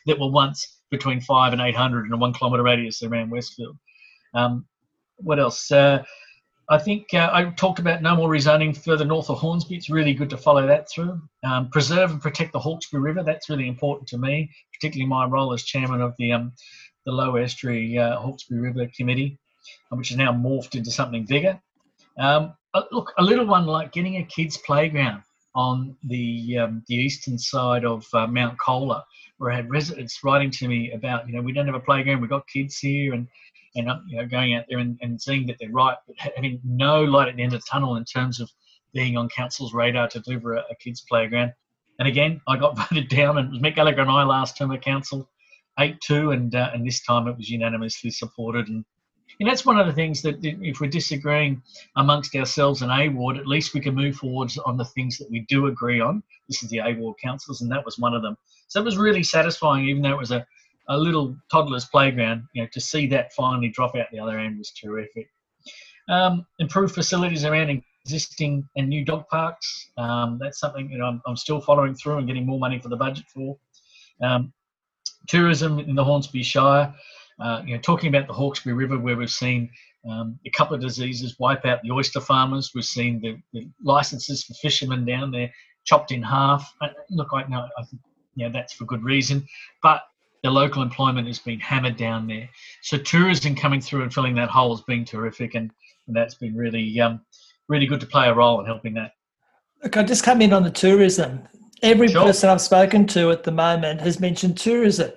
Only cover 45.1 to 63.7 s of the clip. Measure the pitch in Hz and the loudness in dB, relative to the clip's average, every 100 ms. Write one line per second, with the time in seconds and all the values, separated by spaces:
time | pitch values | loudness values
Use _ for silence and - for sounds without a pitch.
45.1 | 139 131 _ _ _ _ - 147 160 - | -10 -10 _ _ _ _ -2 -2 -2 0
46.1 | 147 151 131 120 123 123 120 123 120 - | 2 2 0 0 -2 -2 -2 -4 -4 0
47.1 | 120 120 120 107 117 113 113 113 - 117 | 2 0 -6 -6 -4 -2 -4 -6 -6 -8
48.1 | - 113 - 113 117 - 220 - _ _ | -8 -12 -8 -6 -4 -4 -8 -10 _ _
49.1 | _ _ - 208 262 262 214 180 143 160 | _ _ -2 0 2 4 4 4 2 -2
50.1 | 151 160 143 156 151 170 135 147 156 - | -2 -4 -4 -6 -6 -6 -4 -4 -2 -4
51.1 | 143 143 147 147 131 - - - 131 143 | -4 0 0 0 -2 -8 -20 -6 2 4
52.1 | 147 139 135 127 - 143 135 127 131 151 | 2 0 -4 -4 2 2 2 0 0 0
53.1 | 131 123 127 139 151 - 147 139 131 143 | 0 -4 -4 -2 -2 0 -4 -2 0 -2
54.1 | 139 131 127 123 - 127 123 117 - 127 | -2 -6 -4 -4 -4 -4 -4 -4 -6 -6
55.1 | 120 143 117 110 139 139 120 120 120 113 | -6 -8 -8 0 2 2 0 -2 0 0
56.1 | 208 - _ _ 131 113 113 113 117 113 | -2 -6 _ _ -10 -6 -4 -2 -4 -6
57.1 | 104 123 135 - 127 120 135 123 117 120 | -8 -10 -10 -10 -8 -4 -4 -6 -4 -2
58.1 | 120 110 - _ _ _ 202 226 196 214 | -2 -4 -10 _ _ _ -2 0 2 2
59.1 | 196 160 - - - 151 135 135 139 143 | 2 2 2 2 2 2 2 2 0 0
60.1 | 139 120 123 - _ _ _ - 143 165 | -2 -2 -4 -6 _ _ _ -4 0 2
61.1 | 156 135 131 _ 160 147 123 123 143 139 | 0 -2 -6 _ 2 2 -2 2 4 4
62.1 | 123 113 117 117 131 113 127 - 156 139 | 2 -2 -2 -6 -8 -8 -8 -6 -2 0
63.1 | 135 120 - 127 127 120 | 0 -2 -2 0 0 -2